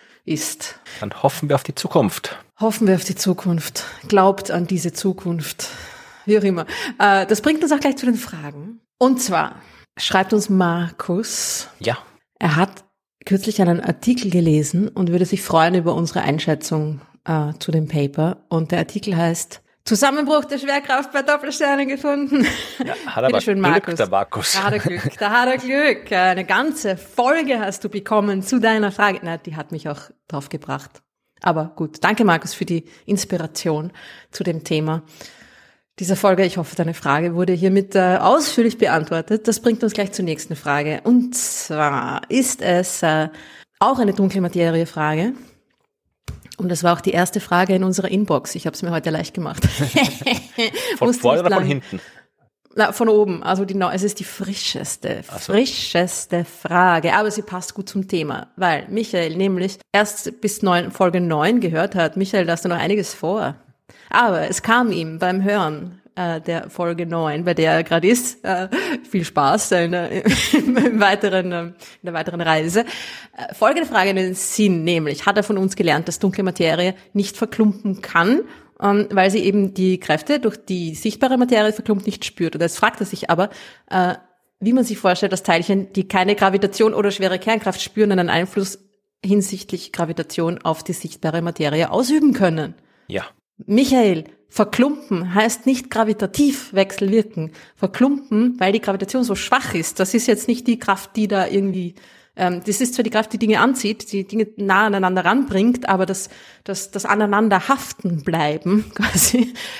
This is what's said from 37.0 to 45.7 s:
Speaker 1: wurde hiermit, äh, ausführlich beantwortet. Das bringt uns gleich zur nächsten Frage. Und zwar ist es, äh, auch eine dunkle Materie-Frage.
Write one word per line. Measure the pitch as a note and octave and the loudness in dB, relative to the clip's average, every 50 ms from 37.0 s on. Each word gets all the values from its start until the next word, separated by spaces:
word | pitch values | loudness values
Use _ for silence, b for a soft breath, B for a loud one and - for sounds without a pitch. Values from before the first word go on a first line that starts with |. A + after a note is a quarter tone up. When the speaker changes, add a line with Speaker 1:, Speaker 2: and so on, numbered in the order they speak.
| - C#3+ C#3+ D#3 E3+ F3 E3 | -2 0 0 0 0 0 0
Speaker 1:
wurde | F3 F3+ F#3 F#3 | 0 0 0 2
hiermit, | E3 F#3+ F#3+ F#3+ G3 G3 G3 - | 2 2 2 2 2 2 2 2
äh, | F#3+ F#3 F3+ F3+ - | 2 4 4 4 4
ausführlich | - F#3+ C4 D#4+ D4 - - A#3+ A3+ A3+ A3+ - | 4 4 4 4 2 0 2 2 2 2 2 2
beantwortet. | F3 C3+ D#3+ D#3+ D#3 - E3+ E3 D#3+ - G#3+ G#3+ A3 | 2 2 2 2 0 -2 -4 -4 -2 -2 -2 0 0
Das | A#3 A3 - | 0 0 0
bringt | - A#3+ A3 A3+ A#3 | 0 0 0 0 0
uns | G#3+ G#3 | -2 -2
gleich | G#3+ G3 G3 - | -2 -4 -4 -4
zur | - F#3 | -4 -4
nächsten | E3 D3+ - - - D#3+ | -4 -4 -6 -8 -10 -12
Frage. | - - D3 C#3+ D3 D3 D3+ D#3 - - | -6 -4 -2 -2 0 -2 -2 -4 -2 2
Und | A#3 B3 B3 B3 B3 - | 4 4 4 4 0 -4
zwar | - - - - - - - D#3 D3+ D3+ C#3+ C#3 B2 - - - - - - | -6 -6 -6 -6 -8 -8 -6 -2 0 0 0 0 -2 -4 -4 -6 -8 -4 -2
ist | A3+ C4+ B3+ - - - - | 0 0 0 0 -2 -2 0
es, | F3+ F3 F3+ F#3 - - - F3+ | 0 2 2 0 -2 -4 -2 0
äh, | D#3+ D#3 D#3 D#3 D#3 B B B B B B B B _ - | 2 2 2 0 -2 B B B B B B B B _ 0
auch | A#3+ B3+ C4 B3+ | 2 2 2 2
eine | A3 G3+ G3 | 2 0 2
dunkle | - G3 F#3 F#3+ F#3+ | 2 0 0 0 0
Materie-Frage. | F3+ F3 F3 F3 E3+ E3 E3 E3 E3 D#3+ - D#3 D3+ D#3 D#3 D#3 F#3 B3 C4+ B B B B B B _ | -2 -2 0 0 2 2 2 0 0 -2 -4 -4 -2 0 0 0 0 -2 -4 B B B B B B _